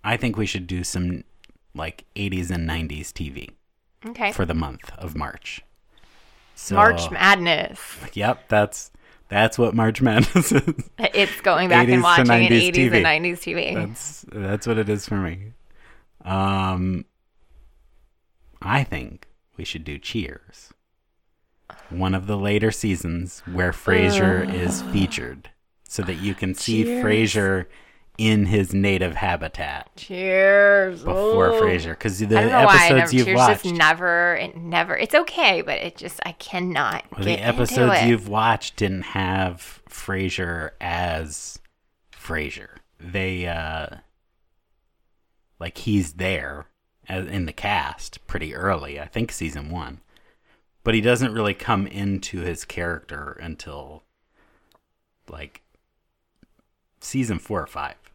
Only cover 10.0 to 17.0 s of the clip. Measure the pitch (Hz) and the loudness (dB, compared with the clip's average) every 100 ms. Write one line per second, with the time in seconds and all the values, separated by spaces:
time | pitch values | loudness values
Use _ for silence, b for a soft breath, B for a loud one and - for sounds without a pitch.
10 | 127 110 113 185 - 143 165 - - - | 4 4 4 2 4 2 2 -6 -10 -6
11 | 220 - 196 - 196 165 180 170 123 123 | -2 2 0 0 2 2 6 6 6 6
12 | 170 175 120 117 117 117 107 - 123 - | 6 6 6 6 6 6 4 2 4 4
13 | 165 156 175 175 - 170 - 113 104 110 | 4 2 -2 -6 -6 -6 -4 -4 -6 -10
14 | - - - 104 98 101 120 110 104 104 | -14 -16 -16 -8 -4 -4 -2 0 0 -2
15 | - 101 90 90 104 - - b b b | -2 -4 -4 -8 -14 -20 -20 b b b
16 | b _ - 95 98 98 92 92 92 90 | b _ -4 0 0 0 -2 -2 -2 -4